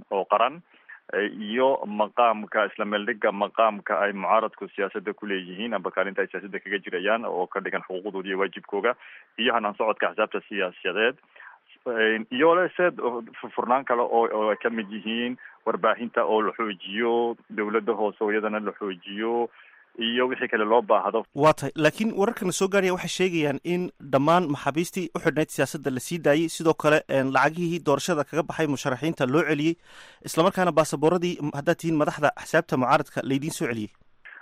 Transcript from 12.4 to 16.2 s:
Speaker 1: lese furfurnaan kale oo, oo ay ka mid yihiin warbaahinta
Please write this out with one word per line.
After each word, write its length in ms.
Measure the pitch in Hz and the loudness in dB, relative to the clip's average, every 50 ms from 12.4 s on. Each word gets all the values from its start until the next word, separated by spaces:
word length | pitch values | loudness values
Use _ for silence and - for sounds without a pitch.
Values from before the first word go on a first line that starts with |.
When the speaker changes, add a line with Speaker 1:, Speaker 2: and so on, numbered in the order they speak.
| 151 165 165 | 4 4 6
Speaker 1:
lese 400 | 175 185 160 - - 180 175 135 - 123 120 120 117 117 - - - | 4 2 0 0 0 0 0 0 0 -4 -4 -4 -4 -8 -12 -14 -14
furfurnaan 420 | - 110 - - 110 113 123 135 135 | -14 -10 -6 -4 0 2 2 2 2
kale 160 | - 123 120 | 0 0 2
oo, 220 | 120 - 117 117 117 - | 2 2 4 4 4 4
oo 180 | - 110 107 107 | 2 0 2 2
ay 80 | 104 - | 0 0
ka 120 | - 117 | 0 -2
mid 180 | 117 113 107 95 | -2 -2 -6 -6
yihiin 460 | 107 107 98 107 113 117 120 123 127 - - - - _ - | -8 -8 -6 -4 -4 -2 -2 -4 -6 -8 -12 -20 -18 _ -4
warbaahinta 580 | 110 110 98 85 113 101 104 120 113 - 123 | -4 -2 0 2 2 2 0 -2 -6 -2 0